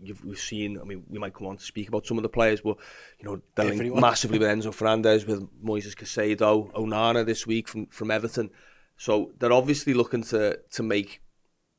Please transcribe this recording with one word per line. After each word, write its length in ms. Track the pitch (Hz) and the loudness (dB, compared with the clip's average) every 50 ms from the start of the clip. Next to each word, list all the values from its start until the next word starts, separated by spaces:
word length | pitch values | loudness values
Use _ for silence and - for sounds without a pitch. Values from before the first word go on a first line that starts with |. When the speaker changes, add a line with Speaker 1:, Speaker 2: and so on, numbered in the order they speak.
| 92 | -12
Speaker 1:
you've, 200 | 95 104 - - | -16 -16 -14 -14
we've 160 | 98 98 - | -14 -12 -10
seen, 400 | - - 113 107 104 101 101 95 | -10 -8 -6 -6 -6 -6 -6 -8
I 60 | - | -10
mean, 200 | 98 98 90 - - | -12 -14 -14 -14 -14
we 100 | - 104 | -10 -8
might 140 | 104 98 - | -8 -10 -10
come 140 | - 98 | -10 -10
on 100 | 95 98 | -10 -10
to 80 | 98 - | -10 -14
speak 240 | - - 107 104 - | -12 -10 -10 -8 -4
about 160 | - 107 - | -4 -4 -2
some 140 | - 117 110 | -2 -4 -2
of 40 | 107 | -2
the 60 | 107 | -2
players, 320 | - - 113 113 107 104 | 2 4 4 4 4 2
but, 160 | - 110 104 - - - - - - - _ _ | 0 -4 -4 -4 -8 -18 -20 -20 -20 -20 _ _
you 60 | - | -12
know, 160 | 101 101 95 - _ _ | -12 -12 -12 -12 _ _
they're 120 | - 107 | 0 0
linked 140 | 101 101 107 | 0 0 -2
Speaker 2:
Everyone. 200 | 117 120 127 127 131 | -4 -2 2 4 4
Speaker 1:
massively 360 | 120 110 - - 110 110 107 | 4 4 2 -2 0 2 2
with 100 | 107 104 | 2 2
Enzo 260 | 104 110 107 107 101 | 2 0 -2 -6 -6
Fernandez, 500 | - 110 110 110 113 110 113 107 110 101 | 0 2 2 2 4 6 6 6 6 4
with 240 | 107 110 101 98 95 - - - | 0 -4 -6 -6 -12 -16 -10 -6
Moises 300 | 110 107 107 101 101 98 | -4 -4 -4 -4 -8 -14
Caicedo, 760 | - 104 95 - - 107 107 107 101 110 107 107 107 107 98 - | -16 -14 -8 -4 -2 0 0 2 2 4 4 4 4 2 -2 -6
Onana 520 | 107 110 110 104 107 113 117 117 120 113 | -6 -4 -2 0 2 2 2 2 2 2
this 220 | 110 113 - - | 0 -2 -4 -2
week 220 | 117 110 113 110 - | -2 -2 -2 -2 -4
from, 180 | - 110 104 | -8 -10 -10
from 240 | - - - 107 110 | -10 -10 -10 -4 -2
Everton. 400 | 110 110 107 113 - 123 110 101 - _ - - _ _ _ _ _ _ | -2 0 -2 -2 -4 -4 -4 -4 -6 _ -20 -20 _ _ _ _ _ _
So 340 | - - 110 107 98 - - _ | -2 2 2 2 2 -2 -6 _
they're 140 | 127 120 120 | 2 6 6
obviously 420 | 127 127 139 147 143 - 147 131 | 6 6 4 0 0 0 0 2
looking 300 | 120 117 - - 120 110 | 2 2 2 0 -4 -4
to, 340 | - - 107 107 104 - - - _ - | -2 0 2 2 2 0 -2 -8 _ -8
to 100 | - 117 | -6 -2
make 400 | 110 107 107 104 101 - - - - _ _ _ _ _ _ _ _ _ | 0 0 0 -2 -2 -10 -20 -20 -20 _ _ _ _ _ _ _ _ _